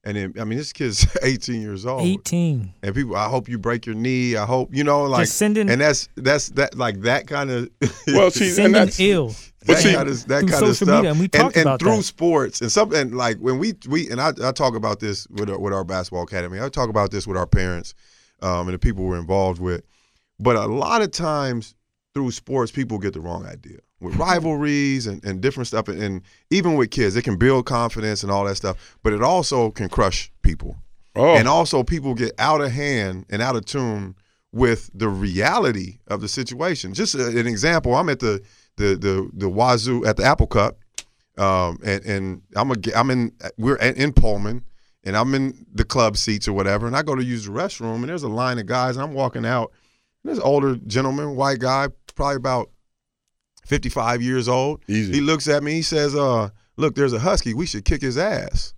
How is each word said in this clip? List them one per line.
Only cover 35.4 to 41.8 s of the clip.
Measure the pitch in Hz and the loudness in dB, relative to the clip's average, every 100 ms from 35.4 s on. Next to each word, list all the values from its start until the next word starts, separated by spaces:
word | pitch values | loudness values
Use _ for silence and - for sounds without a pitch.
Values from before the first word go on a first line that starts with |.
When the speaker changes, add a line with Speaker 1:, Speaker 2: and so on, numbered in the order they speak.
| 135 220 165 104 92 101 - | 0 2 0 -2 -8 -14 -8
Speaker 1:
of | 104 | -8
the | 107 | -6
situation. | - 123 123 170 156 92 | -6 -8 -4 -4 -4 -8
Just | 98 220 139 | -4 -4 -2
a, | 123 | -2
an | 120 117 | 0 -2
example, | 107 143 165 - 127 | 0 2 2 2 0
I'm | 175 | 0
at | 139 | -2
the, | 120 101 101 _ _ - | -2 -2 -6 _ _ -2
the, | 104 92 | 0 2
the, | 98 95 95 | 0 -2 -4
the | 92 98 | -6 -4
Wazoo, | 98 123 120 117 120 107 | 2 2 2 2 0 0
at | 107 | 2
the | |
Apple | 113 147 - | 2 4 2
Cup, | - - - _ - - _ _ - | 2 2 -2 _ -16 -16 _ _ -2
um, | 98 95 87 85 | 0 2 -2 -4